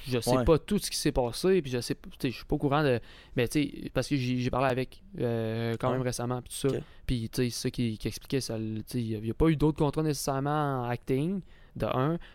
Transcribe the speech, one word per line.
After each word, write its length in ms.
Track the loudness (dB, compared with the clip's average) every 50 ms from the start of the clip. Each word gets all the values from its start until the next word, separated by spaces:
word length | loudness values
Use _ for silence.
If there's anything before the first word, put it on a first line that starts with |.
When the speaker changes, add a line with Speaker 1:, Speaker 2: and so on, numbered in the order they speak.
| -6 -2
Speaker 1:
je 100 | -2 0
sais 100 | 2 4 2 4
Speaker 2:
ouais. 80 | 6
Speaker 1:
pas 120 | 6 4 4
tout 200 | 4 2 0 0
ce 100 | 0 -2
qui 60 | -4 0
s'est 140 | 0 0
passé, 500 | 2 2 0 0 -2 0 2 4 4 4
puis 80 | 2 0
je 120 | -2 -2
sais 120 | -2 -2 -6
p-, 160 | -6 -8 -18
tu 40 | -10 -4
sais, 100 | -4 -4
je 60 | -4 -4
suis 80 | -4
pas 100 | -2 -2
au 20 | 0
courant 260 | 2 2 2 4 4
de, 180 | 4 2 2 0 -6 -20 -20 -16 -6 0
mais 100 | 0 0 2
tu 120 | 2 0 0
sais, 260 | 0 -2 -8 -8 -4 -2
parce 140 | -2 0 0
que 80 | 0
j'ai, 220 | 0 0 0 0 0
j'ai 120 | 0 0
parlé 200 | 0 2 2 2
avec, 340 | 2 0 -2 -4 -6 -18 -20 -14 -6 -4
euh, 560 | -2 -2 0 -2 -2 -2 -2 -2 -2 -2 -2 0
quand 120 | 0 0
Speaker 2:
Ouais. 60 | 0 0
Speaker 1:
même 60 | 0
récemment, 380 | -2 -2 -2 -2 -4 -4 -4
puis 80 | -6 -10 -8 -2
tout 120 | 0 0
ça. 40 | 0 0
Speaker 2:
Ok. 40 | -4 -10 -16 -12 -4
Speaker 1:
Puis 240 | -2 -2 -2 -2 -4
tu 140 | 0 0 0
sais, 60 | 0
c'est 120 | 0 -2 -4
ça 60 | -4
qui, 280 | -2 -2 -2 -2 -2 -4
qui 100 | -4 -6
expliquait, 320 | -6 -6 -6 -2 -2 -2
ça, 180 | -2 -2 -4 -4
le, 200 | -4 -4 -6 -6
tu 60 | -8 -6
sais, 120 | -4 -4
il 60 | -2 -2
y 60 | -4
a, 20 | -4
il 100 | -4 -4
y 40 |
a 20 | 0
pas 160 | 4 4 4
eu 80 | 4 4
d'autres 200 | 4 2 2 2
contrats 260 | 0 0 2 0 0
nécessairement 800 | 0 0 -2 -2 -2 -2 0 0 0 0 2 0 0 0 -2 -2
en 20 |
acting, 560 | -2 -4 -4 0 0 0 2 2 0 -2 -4 -6 -10 -18 -20 -20 -14 -8
de 100 | -4 -2
un, 320 | 0 2 2 2 2 0 -2 -6 -10 -20